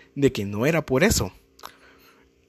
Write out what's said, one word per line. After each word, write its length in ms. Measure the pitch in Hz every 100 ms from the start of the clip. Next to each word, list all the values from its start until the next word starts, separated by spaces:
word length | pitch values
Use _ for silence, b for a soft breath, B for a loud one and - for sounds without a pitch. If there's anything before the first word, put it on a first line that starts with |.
| b
de 160 | - 139
que 140 | 110
no 220 | 101 104 131
era 200 | 165 147
por 160 | 131
eso. 300 | 196 - 101 - _ _ B B B B B B _ _